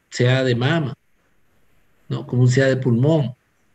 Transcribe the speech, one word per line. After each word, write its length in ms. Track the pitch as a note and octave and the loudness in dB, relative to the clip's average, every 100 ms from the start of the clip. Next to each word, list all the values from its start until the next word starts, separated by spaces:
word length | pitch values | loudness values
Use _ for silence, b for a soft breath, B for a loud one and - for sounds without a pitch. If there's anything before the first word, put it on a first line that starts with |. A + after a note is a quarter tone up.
| _ | _
C 180 | - B2 | -2 0
A 140 | C3 | 2
de 120 | C3 | 0
mama, 400 | A#2 C3 E3 C3 - _ _ _ _ _ _ _ _ _ _ - | 0 0 -2 -4 -8 _ _ _ _ _ _ _ _ _ _ -12
¿no? 180 | C3 - | -10 -4
Como 160 | B2 | 0
un 60 | B2 | 2
C 140 | B2+ | 4
A 40 | C3+ | 2
de 100 | C3 | 0
pulmón. 580 | B2+ A#2 C#3+ D#3+ B2 - _ _ _ | 0 0 2 0 -2 -8 _ _ _